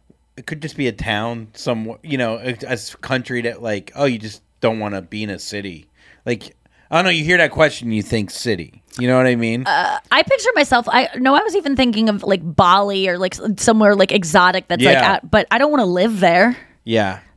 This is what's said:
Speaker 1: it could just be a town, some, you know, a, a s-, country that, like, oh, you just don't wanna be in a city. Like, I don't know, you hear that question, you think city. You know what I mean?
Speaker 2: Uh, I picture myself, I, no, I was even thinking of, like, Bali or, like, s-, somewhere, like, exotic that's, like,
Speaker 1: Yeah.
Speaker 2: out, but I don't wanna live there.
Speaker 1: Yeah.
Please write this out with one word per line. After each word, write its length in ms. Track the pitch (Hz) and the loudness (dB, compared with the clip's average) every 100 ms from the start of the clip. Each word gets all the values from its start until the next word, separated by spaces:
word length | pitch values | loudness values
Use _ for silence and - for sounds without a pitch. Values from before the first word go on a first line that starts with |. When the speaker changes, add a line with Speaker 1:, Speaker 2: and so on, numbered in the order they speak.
| _ _ _ - | _ _ _ -18
Speaker 1:
it 80 | - | -14
could 160 | 156 | -12
just 160 | 147 - | -12 -6
be 100 | 127 | -4
a 60 | |
town, 560 | 107 - 104 117 117 107 | -4 -4 -4 -4 -8 -14
some, 440 | - 131 113 110 110 | -12 -6 -6 -6 -12
you 160 | 135 135 | -8 -4
know, 200 | 117 113 | -4 -4
a, 140 | 127 117 | -8 -8
a 80 | - | -8
s-, 240 | 123 - - | -8 -10 -14
country 460 | - 131 120 123 | -6 -6 -4 -4
that, 200 | 117 110 | -4 -6
like, 300 | 117 101 - 131 | -6 -6 -8 -4
oh, 80 | 143 | -2
you 120 | 113 | -2
just 240 | 110 - _ _ | -8 -16 _ _
don't 180 | 117 110 | -2 -2
wanna 220 | 104 98 | -4 -6
be 220 | 90 104 | -8 -8
in 60 | 107 | -8
a 100 | 90 | -8
city. 480 | - 104 98 80 - _ _ _ - | -10 -10 -10 -14 -20 _ _ _ -8
Like, 300 | 117 - _ _ _ - | -8 -8 _ _ _ -4
I 60 | 160 | -2
don't 80 | |
know, 60 | 185 | 0
you 140 | 165 151 | 0 0
hear 120 | 175 | 2
that 140 | 151 | 2
question, 400 | 139 151 - 120 | 2 0 0 -4
you 100 | 110 | -4
think 300 | 101 113 98 | -2 -4 -4
city. 460 | - 120 95 76 - _ - | -6 -4 -4 -6 -18 _ -4
You 80 | 123 | 0
know 80 | 127 | 4
what 100 | 127 | 4
I 120 | 120 | 2
mean? 280 | 113 117 131 | 0 -2 -2
Speaker 2:
Uh, 340 | 160 - - - | 0 0 -4 0
I 100 | 262 | 0
picture 260 | - 523 440 | 2 0 0
myself, 320 | 415 285 247 233 | 0 2 2 2
I, 160 | 254 262 - | 0 0 0
no, 160 | 262 | 2
I 80 | 285 | 2
was 120 | 440 370 | 2 -2
even 220 | 285 269 | -2 0
thinking 320 | 247 214 220 | 0 0 0
of, 140 | 202 | 0
like, 180 | - 190 | -2 -2
Bali 640 | 165 156 180 190 202 196 190 | -2 2 4 4 2 -2 -2
or, 100 | 180 | -2
like, 220 | 185 - | -4 -4
s-, 240 | 220 196 | -6 -2
somewhere, 320 | - 220 208 202 | 2 6 6 6
like, 160 | 190 | 4
exotic 560 | 208 170 185 180 185 - | 2 2 4 4 2 -2
that's, 160 | 175 | 2
like, 120 | - 135 | 4 4
Speaker 1:
Yeah. 180 | 180 | 4
Speaker 2:
out, 180 | 196 - | 0 2
but 160 | 214 - | 0 2
I 80 | 233 | 2
don't 140 | 294 | 2
wanna 140 | 294 190 | 2 2
live 340 | 180 220 208 | 2 0 2
there. 380 | 180 175 226 240 - _ | 4 4 4 0 -10 _
Speaker 1:
Yeah. 360 | - 113 98 92 - | -2 0 0 -4 -14